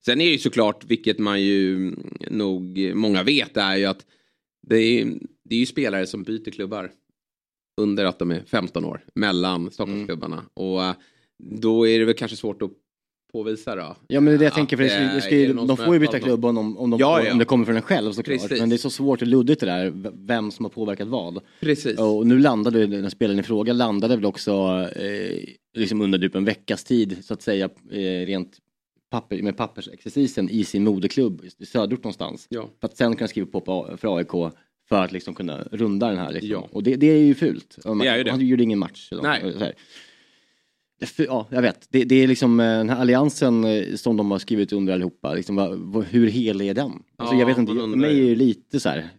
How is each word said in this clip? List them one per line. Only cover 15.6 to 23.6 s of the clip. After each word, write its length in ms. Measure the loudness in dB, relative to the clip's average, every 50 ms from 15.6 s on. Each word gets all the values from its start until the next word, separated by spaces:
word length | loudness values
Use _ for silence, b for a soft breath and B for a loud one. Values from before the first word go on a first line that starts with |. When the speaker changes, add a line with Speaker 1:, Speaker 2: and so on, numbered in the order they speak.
| 0
Speaker 2:
de 100 | 0 0
Speaker 1:
som 80 | 2 2
Speaker 2:
får 80 | 4 4
ju 20 |
Speaker 1:
är 40 | 4
Speaker 2:
byta 120 | 4 2
Speaker 1:
femton? 160 | 0 -2 0 0
Speaker 2:
klubb 160 | 0 2 2
om 100 | 0 0
de, 240 | 0 -2 -4 -6 -4
om 120 | -2 0
de, 100 | 2 4
Speaker 1:
Ja, 200 | 4 4 4 2
Speaker 2:
om 60 | 2
Speaker 1:
ja. 80 | 2 2
Speaker 2:
det 100 | 2 2
kommer 200 | 4 4 2 2
från 120 | 2 0
en 60 | -2
själv 300 | 0 0 -2 0 0 -2
såklart. 280 | -4 -6 -4 -4 -4 -4
Speaker 1:
Precis. 200 | -2 -4 -2 0
Speaker 2:
Men 80 | 2 2
det 80 | 0
är 20 | 0
så 120 | -2 -6
svårt 320 | -6 -2 0 0 0 0
och 60 | 2 4
luddigt 320 | 4 4 6 4 2 2
det 60 | 2
där, 240 | -2 -2 -2 -2 -4
v-, 200 | -4 -6 -12 -12 -14
vem 360 | -14 -6 -4 -2 -2 -2 -6
som 140 | -6 -8 -10
har 60 | -10
påverkat 380 | -6 -6 -6 -6 -6 -6 -6 -6
vad. 320 | -6 -6 -6 -8 -10 -12 b b b b
Speaker 1:
Precis. 380 | 0 0 0 0 0 -4 -2 0
Speaker 2:
Och 280 | 2 2 2 4 4
nu 120 | 6 6 8
landade 480 | 6 6 4 2 0 2 2 2 2
den 240 | 2 0 -4 -6 -8
spelaren 280 | -4 _ 0 0 0 -2
i 20 |
fråga, 300 | -2 -2 -2 -2